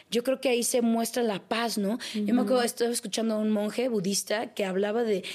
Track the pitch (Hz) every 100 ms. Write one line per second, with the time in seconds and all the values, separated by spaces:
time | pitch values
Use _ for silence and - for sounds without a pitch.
0 | - 226 240 262 269 240 226 254 233 226
1 | 226 - 240 190 - 220 233 214 196 247
2 | - 220 208 240 208 254 240 - 233 240
3 | 208 214 226 214 214 214 208 208 254 226
4 | 190 196 - 208 - - 196 185 208 214
5 | 233 190 -